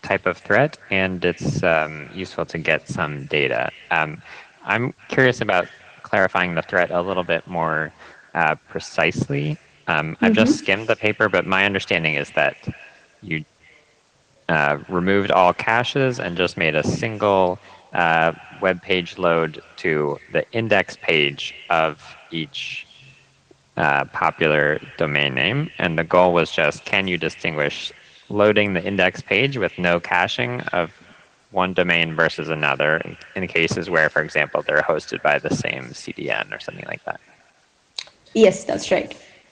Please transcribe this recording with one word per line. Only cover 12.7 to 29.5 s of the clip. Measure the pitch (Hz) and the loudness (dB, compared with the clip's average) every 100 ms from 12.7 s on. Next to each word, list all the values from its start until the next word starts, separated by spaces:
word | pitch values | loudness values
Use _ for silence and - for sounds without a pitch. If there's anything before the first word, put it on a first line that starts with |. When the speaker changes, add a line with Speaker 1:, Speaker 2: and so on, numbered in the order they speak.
| - - - _ _ | -12 -20 -20 _ _
Speaker 1:
you, | 101 80 76 _ _ _ _ _ _ _ _ _ - | -8 -8 -8 _ _ _ _ _ _ _ _ _ -2
uh, | 82 73 73 73 | 2 2 0 -2
removed | 92 92 101 95 | -2 2 2 4
all | - 87 | 4 4
caches | 87 - 113 120 143 131 120 | 4 0 0 0 0 0 -2
and | 92 87 | -6 -2
just | 87 - | -2 0
made | 82 | 0
a | 76 | 2
single, | - - 113 107 104 98 90 92 - - - | 0 -2 -4 0 2 4 4 0 -10 -20 -8
uh, | - 85 80 82 80 - - | 0 2 4 2 0 -14 -2
web | 95 92 | -2 -2
page | - 92 85 - | -2 -2 -2 -2
load | 90 82 80 71 - - | 2 2 0 -6 -20 -8
to | 92 76 73 71 - | -2 0 0 -4 -4
the | 82 - | -4 -4
index | 117 113 101 92 - | -4 0 0 0 -4
page | - 80 71 71 - - - | 0 2 2 -2 -12 -12 -2
of | 82 80 73 - - - | 2 2 -2 -18 -20 -10
each, | 85 78 - - - - - - - _ _ _ _ _ - | -8 -8 -10 -12 -12 -16 -20 -20 -20 _ _ _ _ _ -2
uh, | 78 71 67 | 0 2 -2
popular | - 82 - 82 76 73 76 - - | -2 -2 0 2 4 2 0 -6 -6
domain | 78 73 71 | -2 0 0
name. | 65 78 131 156 - | 0 0 0 -4 -4
And | 90 80 | -2 -2
the | |
goal | 80 90 92 | 2 4 6
was | 87 78 | 4 2
just, | - 78 - | 2 0 0
can | - 101 95 | -2 -2 0
you | 87 | -2
distinguish | 80 - - 78 73 - - - - - _ | -4 -4 -6 -2 -2 -4 -12 -14 -20 -20 _
loading | 104 104 104 104 | 2 4 4 2
the | 92 | 0
index | 92 98 90 - | -2 0 0 0
page | - 98 135 | -2 0 0